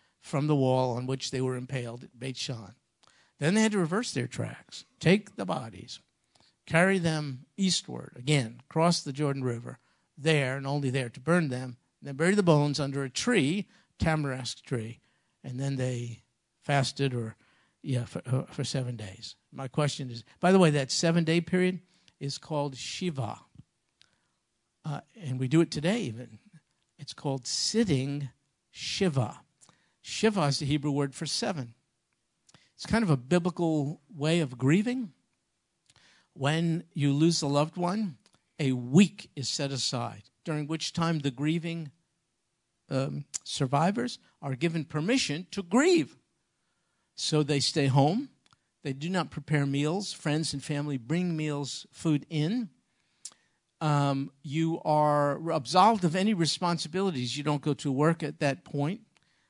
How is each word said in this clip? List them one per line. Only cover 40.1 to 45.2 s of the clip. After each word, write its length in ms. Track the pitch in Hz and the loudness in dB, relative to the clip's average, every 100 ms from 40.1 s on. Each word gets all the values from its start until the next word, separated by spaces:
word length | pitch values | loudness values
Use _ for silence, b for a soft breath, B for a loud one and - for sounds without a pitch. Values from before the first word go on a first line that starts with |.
| 104 - _ - | -8 -18 _ -6
during 220 | 151 147 | -4 -4
which 260 | 160 - | -6 -6
time 260 | - 165 165 | -2 0 0
the 120 | 139 | -2
grieving, 600 | 120 147 170 165 165 151 - _ _ _ _ _ _ _ _ - | -2 0 0 -2 -6 -10 -14 _ _ _ _ _ _ _ _ -6
um, 360 | 131 139 143 143 - | -4 -2 -6 -8 -10
survivors 760 | - - 131 139 170 214 240 - b b | -8 -2 0 2 2 2 -4 -8 b b
are 140 | 143 127 | -8 -2
given 300 | 165 165 139 | -2 -2 -4
permission 640 | 156 170 262 | -4 0 0